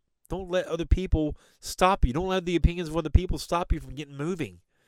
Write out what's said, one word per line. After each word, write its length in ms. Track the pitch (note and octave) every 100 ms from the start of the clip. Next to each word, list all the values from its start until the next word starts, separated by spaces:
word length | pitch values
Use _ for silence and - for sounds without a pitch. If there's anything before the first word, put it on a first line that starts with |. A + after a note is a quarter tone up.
| _ _ -
Don't 200 | F3 F#3
let 160 | F3+ -
other 200 | E3 E3
people 520 | F3+ F#3 D#3+ D3+ - _ _
stop 460 | - - F#3 G3 C3+
you. 60 |
Don't 160 | C3 F#3+
let 180 | F#3 F3
the 100 | E3+
opinions 340 | D3+ F3 D#3+
of 80 | D#3+
other 140 | D#3
people 260 | F3 F3+ D#3
stop 340 | - E3+ F3+
you 80 | D#3+
from 140 | C3
getting 240 | C3 C#3+ C#3
moving. 440 | D3+ F#3 A#2 F2 _ _